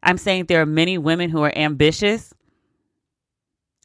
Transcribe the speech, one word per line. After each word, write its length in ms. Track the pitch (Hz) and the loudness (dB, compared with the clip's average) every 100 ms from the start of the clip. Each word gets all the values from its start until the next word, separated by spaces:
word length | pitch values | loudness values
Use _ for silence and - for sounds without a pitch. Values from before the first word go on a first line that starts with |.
I'm 160 | - 185 | -2 0
saying 260 | 202 185 | 0 -2
there 160 | 175 170 | 0 0
are 60 | 151 | 2
many 320 | 156 175 185 | 0 0 0
women 320 | 151 165 175 | -2 -2 -2
who 120 | 160 | -2
are 140 | 151 - | -2 0
ambitious, 800 | 151 139 151 160 208 220 - _ _ _ _ _ _ _ _ _ _ _ _ _ _ _ | -2 2 2 2 -2 -2 -8 _ _ _ _ _ _ _ _ _ _ _ _ _ _ _